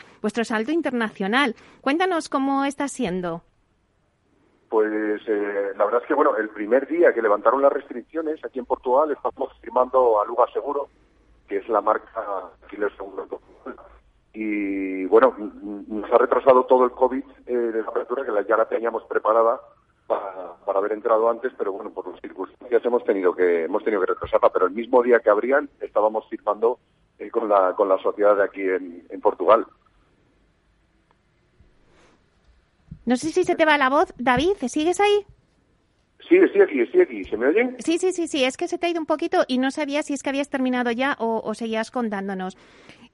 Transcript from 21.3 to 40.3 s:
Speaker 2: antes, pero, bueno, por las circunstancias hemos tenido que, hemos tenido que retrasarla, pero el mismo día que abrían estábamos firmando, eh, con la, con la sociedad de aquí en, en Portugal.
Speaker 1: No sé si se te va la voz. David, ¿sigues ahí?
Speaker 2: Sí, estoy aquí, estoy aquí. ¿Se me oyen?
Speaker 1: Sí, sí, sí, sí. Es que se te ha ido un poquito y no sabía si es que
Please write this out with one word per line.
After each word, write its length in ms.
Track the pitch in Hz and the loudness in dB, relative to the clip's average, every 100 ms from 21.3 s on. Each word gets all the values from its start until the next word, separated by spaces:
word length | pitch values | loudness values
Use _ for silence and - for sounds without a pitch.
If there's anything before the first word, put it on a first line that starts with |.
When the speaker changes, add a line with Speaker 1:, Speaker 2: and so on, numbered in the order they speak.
Speaker 2:
antes, 220 | 117 127 - | 0 -6 -6
pero, 160 | 107 | -8
bueno, 180 | 95 87 | -6 -10
por 160 | 95 90 | -12 -12
las 120 | 87 | -12
circunstancias 640 | 104 - 92 - - 117 | -14 -12 -12 -12 -2 0
hemos 180 | 120 120 | 0 -2
tenido 300 | - 101 92 | 0 0 0
que, 300 | 82 90 85 | 2 2 2
hemos 180 | 80 101 | 0 -4
tenido 200 | 113 104 | -2 -2
que 100 | 90 | -2
retrasarla, 380 | 90 87 110 113 | -4 -2 2 2
pero 160 | 92 92 | 2 0
el 60 | |
mismo 300 | 104 117 127 | -2 0 2
día 180 | 120 117 | 4 4
que 100 | 110 | 4
abrían 400 | 104 120 139 147 - | 2 2 0 -2 -10
estábamos 480 | 104 110 107 110 - | -6 0 0 0 -8
firmando, 500 | 113 - 104 113 123 _ _ _ - | -8 -4 0 0 -2 _ _ _ -18
eh, 120 | 104 | -6
con 180 | 117 110 | -4 2
la, 260 | 101 92 | 4 4
con 140 | 90 98 | 2 2
la 100 | 95 | 2
sociedad 380 | 101 98 104 101 | 0 2 2 4
de 80 | |
aquí 180 | 95 98 | 2 -2
en, 440 | 95 92 90 90 - | -4 -4 -6 -16 -16
en 120 | 95 | -4
Portugal. 440 | 87 - 90 110 - _ _ _ _ _ _ _ _ _ _ _ _ _ _ _ _ _ _ _ _ _ _ _ _ _ _ _ _ _ _ _ - - - | -2 0 4 4 2 _ _ _ _ _ _ _ _ _ _ _ _ _ _ _ _ _ _ _ _ _ _ _ _ _ _ _ _ _ _ _ -20 -8 -2
Speaker 1:
No 100 | 240 | -2
sé 120 | 320 | 0
si 160 | 339 | 0
se 100 | 349 | 0
te 100 | 339 | 2
va 140 | 311 294 | 4 4
la 100 | 262 | 4
voz. 240 | 285 370 - | 2 0 0
David, 360 | 247 247 330 403 240 | 0 2 2 0 -4
¿sigues 340 | 302 311 359 | -2 0 2
ahí? 240 | 415 415 403 _ _ _ _ _ _ _ _ _ - | 2 2 -2 _ _ _ _ _ _ _ _ _ 2
Speaker 2:
Sí, 80 | 185 | 4
estoy 260 | 170 202 | 6 4
aquí, 180 | 180 143 | 4 4
estoy 200 | 113 120 | 2 2
aquí. 220 | - 107 | 2 0
¿Se 120 | 90 107 | -6 -2
me 100 | 127 | 2
oyen? 300 | 190 254 247 | 2 0 -2
Speaker 1:
Sí, 200 | 240 330 | -2 0
sí, 140 | 370 | 0
sí, 140 | 359 330 | -2 -4
sí. 180 | 311 | 0
Es 120 | 254 - | -2 -2
que 100 | 349 | -6
se 120 | 349 | -2
te 80 | 339 | -2
ha 40 | |
ido 100 | 339 | -2
un 60 | 311 | -2
poquito 380 | 311 330 370 - | -2 0 0 0
y 120 | 254 | 0
no 120 | 262 | -2
sabía 320 | 285 285 285 | -2 -4 -4
si 100 | 311 | -4
es 120 | 285 | -6
que 40 | - | -4